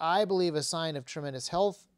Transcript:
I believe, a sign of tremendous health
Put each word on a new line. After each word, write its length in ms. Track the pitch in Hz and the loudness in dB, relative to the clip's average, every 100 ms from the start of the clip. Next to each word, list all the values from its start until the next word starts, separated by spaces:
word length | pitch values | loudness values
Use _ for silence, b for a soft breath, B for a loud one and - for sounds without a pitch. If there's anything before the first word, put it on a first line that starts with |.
I 240 | 160 185 | 2 2
believe, 300 | 208 190 175 | 4 2 2
a 80 | 151 | 2
sign 340 | 139 170 160 147 | -2 -2 -2 -4
of 80 | |
tremendous 440 | 127 156 143 131 - | -8 -8 -6 -6 -4
health 400 | 170 202 190 _ | 2 0 0 _